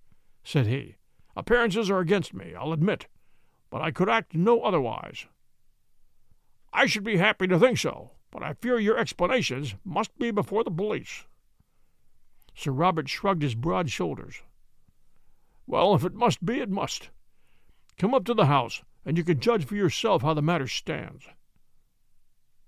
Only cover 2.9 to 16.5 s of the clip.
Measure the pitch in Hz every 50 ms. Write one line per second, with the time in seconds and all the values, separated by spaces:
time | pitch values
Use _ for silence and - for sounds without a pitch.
2.9 | 185 - - - - - _ - - - _ _ _ _ _ _ - 113 160 160
3.9 | 135 - 180 202 226 226 196 - - 156 175 226 240 233 - 208 185 151 131 113
4.9 | 107 50 50 - - - - - _ _ _ _ _ _ _ _ _ _ _ _
5.9 | _ - - - _ - - - - _ _ _ _ _ _ - - - 269 220
6.9 | - 214 196 233 214 165 185 214 208 - 185 185 180 160 214 262 233 135 - 143
7.9 | - - - - - - _ _ - - - 151 165 - - 247 247 233 208 202
8.9 | 220 226 220 - - - 175 180 254 254 160 - 123 131 151 120 101 - - 185
9.9 | - - 220 - - - 240 233 214 208 - - 190 214 233 - 170 160 202 214
10.9 | 202 135 98 - - - - - - _ _ _ _ _ _ _ _ _ _ _
11.9 | _ _ _ - - - - - - - - - - - - 147 131 131 165 185
12.9 | 175 160 143 139 - - - 196 196 165 147 139 113 113 120 165 185 185 175 131
13.9 | - - 180 165 139 - - - - - - - - - - - - - - -
14.9 | _ _ - - - - - - - - _ _ _ - - - - - 170 196
15.9 | 202 131 139 180 185 202 240 220 - - 175 165